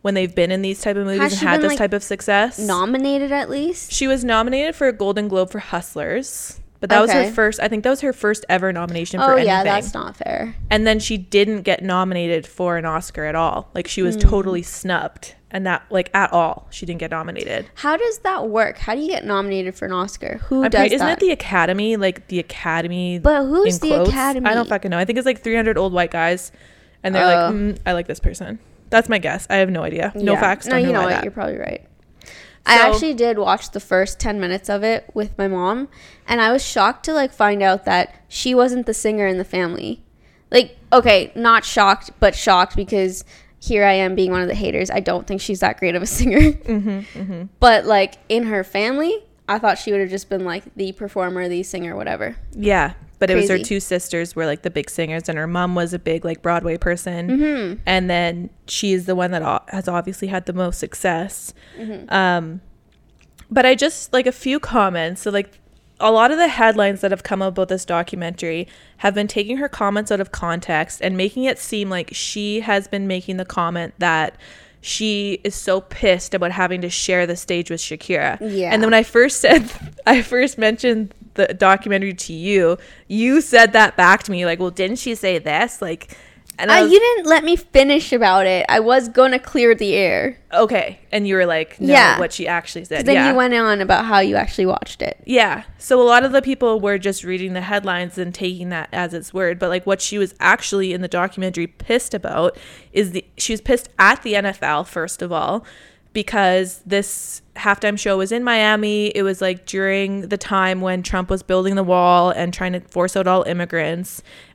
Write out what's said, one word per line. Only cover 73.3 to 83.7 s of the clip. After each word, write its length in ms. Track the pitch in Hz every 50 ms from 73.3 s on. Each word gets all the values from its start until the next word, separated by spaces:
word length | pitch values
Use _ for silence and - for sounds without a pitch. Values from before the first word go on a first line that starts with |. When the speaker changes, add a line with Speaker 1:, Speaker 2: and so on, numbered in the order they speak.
| 185
Speaker 1:
the 80 | 185 185
comment 500 | - - 190 170 165 175 170 165 - - -
that 380 | 175 170 160 160 156 - - - - - - - - - _ _
she 600 | - - - - 214 214 208 202 202 202 196 -
is 140 | - 208 -
so 240 | - - 202 185 190
pissed 540 | 190 - - - - 202 180 175 - - -
about 180 | 185 180 175
having 280 | 180 196 185 175 185 180
to 80 | 180 175
share 360 | - - - - 185 180 175
the 80 | 170 170
stage 340 | 175 - - 180 175 170 -
with 100 | 170 165
Shakira. 580 | - - 156 160 - - 180 147 143 143 - -
Speaker 2:
Yeah. 300 | 214 214 196 196 180 170
Speaker 1:
And 80 | 214 214
then 60 | 220 220
when 40 | 226
I 80 | 220
first 380 | 220 - - 233 247 277 - -
said, 280 | - 196 269 311 220 - - - - -
<laughs> 180 | - - -
I 160 | - 262 247
first 340 | 226 - 247 247 262 262 -
mentioned 560 | 220 220 214 226 - - 247 226 220 220 196 - - - - -
the 140 | - 196 -
documentary 680 | - 190 202 190 196 202 - 208 202 190 196 196 180
to 180 | 180 - -
you, 460 | 165 160 170 196 202 190 175 165 175 - - - - - _ -
you 320 | 202 214 233 247 269 320
said 320 | - - - 226 226 214